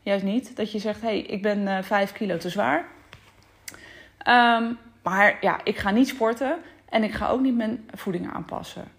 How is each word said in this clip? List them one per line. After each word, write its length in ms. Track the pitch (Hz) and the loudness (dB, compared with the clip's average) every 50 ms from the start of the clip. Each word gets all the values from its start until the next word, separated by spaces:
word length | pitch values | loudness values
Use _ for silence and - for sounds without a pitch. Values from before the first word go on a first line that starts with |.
Juist 220 | _ 202 196 196 190 | _ 0 0 0 0
niet. 320 | 196 202 247 269 - - | 0 0 -2 -2 -4 -6
Dat 160 | - 220 208 | -6 -6 -4
je 80 | 214 214 | -4 -4
zegt, 220 | 202 214 208 208 | -4 -4 -4 -2
hey, 180 | 226 226 208 - | -4 -2 -2 -2
ik 220 | - - - 196 | -4 -6 -8 -2
ben, 260 | 196 214 208 208 202 | 0 0 0 0 0
eh, 160 | 196 196 190 190 | 0 -2 -2 -2
vijf 280 | - 214 202 202 196 | 0 0 0 0 0
kilo 260 | - - 220 190 175 | -2 -6 -4 -4 -4
te 120 | 165 165 180 | -4 -4 -4
zwaar. 360 | 175 202 202 - 285 330 339 - - - _ _ - - _ - _ _ _ _ _ _ _ - - - - - - - - - _ | -2 0 0 2 2 0 -2 -6 -18 -20 _ _ -20 -20 _ -20 _ _ _ _ _ _ _ -18 -18 -18 -20 -20 -20 -20 -20 -20 _
Ehm, 560 | _ - - 240 247 240 240 233 226 226 226 233 - - - _ _ _ | _ 4 6 6 8 8 6 4 2 0 -4 -6 -10 -12 -20 _ _ _
maar 340 | 170 185 196 202 208 - - | -2 4 6 6 4 4 4
ja, 180 | - 185 165 - - | 0 0 0 0 -2
ik 140 | - 208 | -4 -4
ga 140 | - - 202 | -2 -2 2
niet 160 | 196 233 269 | 4 4 2
sporten 500 | 254 - - 226 220 240 233 269 262 320 339 - - - - _ - | 2 2 0 0 0 0 0 -2 -4 -4 -4 -8 -18 -20 -20 _ -2
en 140 | - 226 220 | 0 0 0
ik 80 | 214 | 0
ga 160 | 214 - 208 - | -2 -2 0 0
ook 120 | - 254 | 2 2
niet 140 | 262 269 240 | 2 2 2
mijn 340 | 233 220 220 233 - - - - | 0 0 -2 -4 -6 -10 -14 -16
voeding 400 | - - 202 175 175 180 - - | -10 -6 -6 -4 -4 -6 -6 -8
aanpassen. 500 | - 170 - - - - - - - - - - | -10 -10 -8 -10 -10 -10 -12 -14 -14 -14 -16 -18